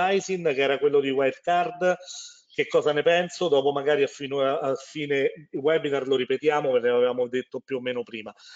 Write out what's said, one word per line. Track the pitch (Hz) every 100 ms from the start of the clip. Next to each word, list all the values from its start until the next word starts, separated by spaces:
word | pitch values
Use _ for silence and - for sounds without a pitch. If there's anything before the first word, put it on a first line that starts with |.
| 185
isin, | 196 185 190
che | 165 135
era | 139 135
quello | 147 143
di | 135
Wirecard, | 135 135 - - 175 170 - 185 180 - - - - _
che | - 147
cosa | 165 143
ne | 147
penso, | 147 170 180 - 180
dopo | 139 139
magari | 139 139 147
a | 135
fine, | - 139 139 135
a | 147 139 131
fine | - 156 147 139 139 - 147
webinar | 160 139 160 147 139 127
lo | 131
ripetiamo, | 127 131 151 147 147
ve | 123
ne | 120
avevamo | 120 123 127 123
detto | 123 123 131
più | - 131
o |
meno | 123 123
prima. | 117 113 107 - -